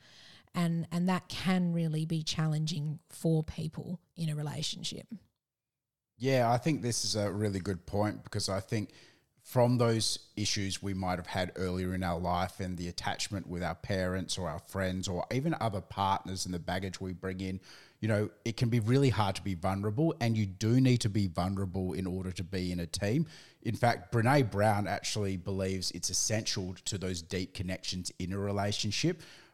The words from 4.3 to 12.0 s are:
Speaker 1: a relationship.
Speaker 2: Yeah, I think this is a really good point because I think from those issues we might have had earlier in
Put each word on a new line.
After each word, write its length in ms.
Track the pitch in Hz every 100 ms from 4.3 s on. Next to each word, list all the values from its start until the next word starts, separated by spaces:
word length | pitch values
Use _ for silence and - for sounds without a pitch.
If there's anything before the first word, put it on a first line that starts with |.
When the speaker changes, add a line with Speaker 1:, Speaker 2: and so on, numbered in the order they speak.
Speaker 1:
a 40 |
relationship. 720 | 151 147 143 170 - - - - 208 _ _ _ _ _ _ _ _ _ -
Speaker 2:
Yeah, 340 | 123 131 117
I 60 | 117
think 240 | 165 147
this 240 | 117 113
is 100 | 107
a 160 | 107 101
really 300 | 92 107 98
good 240 | 87 90
point 400 | - 101 104 -
because 240 | - 104 -
I 120 | 95
think 320 | - 113 101 - - _ _ _
from 340 | - 127 120 123
those 420 | 117 113 107 - -
issues 480 | - 104 - 98 92
we 120 | 101
might 240 | 95 92 90
have 80 | 85
had 260 | 98 90 -
earlier 360 | 92 90 92
in 100 | 92